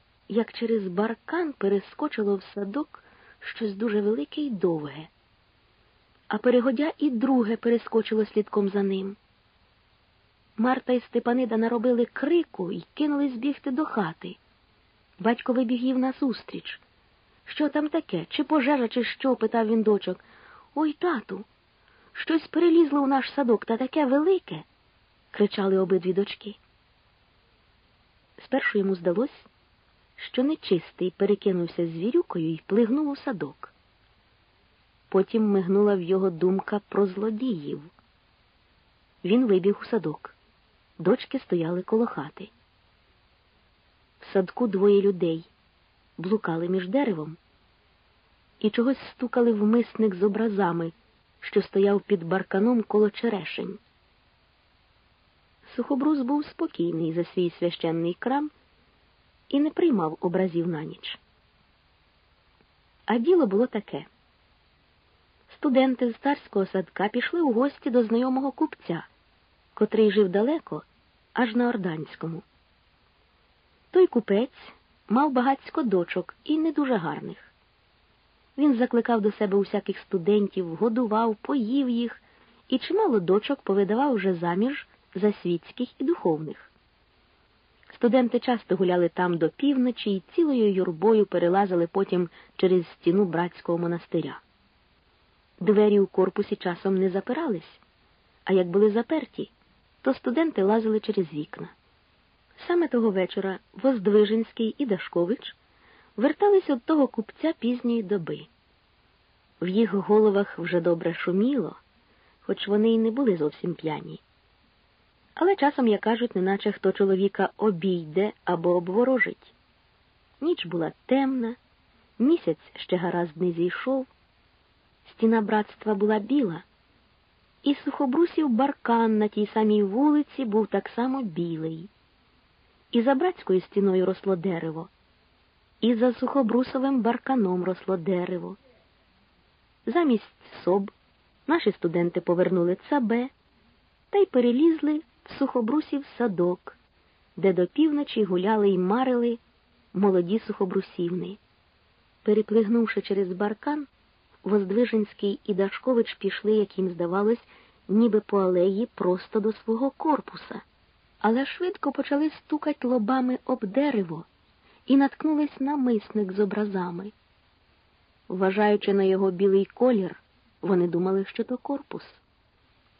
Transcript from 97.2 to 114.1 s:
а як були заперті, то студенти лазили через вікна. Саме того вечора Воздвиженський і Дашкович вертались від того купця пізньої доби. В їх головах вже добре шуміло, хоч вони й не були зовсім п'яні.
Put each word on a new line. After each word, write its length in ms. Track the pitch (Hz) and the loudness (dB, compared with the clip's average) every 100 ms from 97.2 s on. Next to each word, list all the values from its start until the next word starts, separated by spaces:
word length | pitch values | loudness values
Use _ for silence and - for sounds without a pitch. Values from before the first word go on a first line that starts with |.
| 190 254 320 185 - - _ _ _ _ _ _ | -4 -4 -4 -6 -8 -20 _ _ _ _ _ _
а 100 | - | 0
як 140 | 190 175 | 0 2
були 240 | 185 214 | 4 4
заперті, 600 | 208 240 311 254 - - _ _ _ _ _ | 4 0 -2 -4 -10 -12 _ _ _ _ _
то 120 | - | -4
студенти 500 | 269 - 247 330 247 | -2 -2 0 0 0
лазили 360 | 190 220 220 214 | 2 2 2 0
через 340 | - 208 170 | -2 -2 -2
вікна. 340 | 151 151 - 170 - _ _ _ _ _ _ _ - - | -6 -10 -12 -16 -18 _ _ _ _ _ _ _ -12 -2
Саме 200 | 349 330 | 0 2
того 220 | 240 226 | 2 2
вечора 500 | 190 180 - 190 185 _ | 2 0 -2 -4 -6 _
Воздвиженський 1000 | - 262 247 185 208 208 226 226 - 226 - | -2 0 2 4 6 6 2 -2 -4 -4 -2
і 80 | 277 | -2
Дашкович 680 | 190 - 175 175 240 - - _ _ _ _ _ - | -2 -2 -2 -2 -2 -8 -20 _ _ _ _ _ -2
вертались 540 | 254 311 415 392 - | 0 2 4 4 4
від 140 | 262 | -2
того 240 | - 320 262 | 0 2 2
купця 460 | - 208 - 311 330 | 0 -8 -4 -4 -2
пізньої 440 | 226 247 240 233 | -2 -2 -2 -2
доби. 360 | 185 202 160 151 160 _ _ _ _ _ _ _ _ _ _ _ | -2 -4 -4 -10 -12 _ _ _ _ _ _ _ _ _ _ _
В 60 | 175 | -2
їх 260 | 190 226 | 2 2
головах 640 | 196 165 214 214 196 202 - | 0 2 4 6 4 0 -6
вже 220 | 170 175 | -4 0
добре 320 | 170 170 170 | 0 0 -2
шуміло, 640 | 165 - 185 233 285 165 - _ _ _ _ _ _ | -4 -2 0 0 0 -4 -10 _ _ _ _ _ _
хоч 260 | - - - | -8 -6 -2
вони 220 | 208 220 | 2 4
й 80 | 226 | 2
не 140 | 226 | 2
були 260 | 226 269 175 | 0 0 2
зовсім 360 | 151 - 175 | -2 -4 -8
п'яні. 460 | 165 156 147 165 | -6 -6 -8 -10